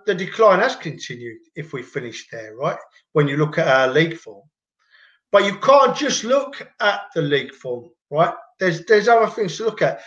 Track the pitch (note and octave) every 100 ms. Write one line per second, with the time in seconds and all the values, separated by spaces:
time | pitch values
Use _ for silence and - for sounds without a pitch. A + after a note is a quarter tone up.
0 | - F#3 F3+ - A3 F#3 B3 C4 E3 C3
1 | - A#2+ A#2+ A2 _ - - C3 B2 C#3+
2 | A#2+ A2 - A#2 A2 A2 D3 - - _
3 | _ D#3+ D3 C#3 D#3 D#3+ D#3+ C3 C3 C3+
4 | E3 - - - _ _ _ _ _ _
5 | _ _ _ G3+ G3 F#3+ - C#4 B3+ B3+
6 | C#4+ - G#3+ C4+ C4+ - - - G#3 G3
7 | - E3+ D3 C#3+ B2 - C3 B2 A#2 _
8 | - D3 F3 - - - F#3 D#3+ E3+ G#3+
9 | G3+ A#3 A3 - G3 - A3 G#3 D3 -